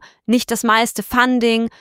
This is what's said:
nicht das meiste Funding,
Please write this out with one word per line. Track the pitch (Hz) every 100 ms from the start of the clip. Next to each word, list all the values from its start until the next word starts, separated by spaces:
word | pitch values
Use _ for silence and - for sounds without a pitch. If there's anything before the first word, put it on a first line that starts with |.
| - _ -
nicht | 240 -
das | 233
meiste | 233 220 233 -
Funding, | - 254 254 247 233 226 226 -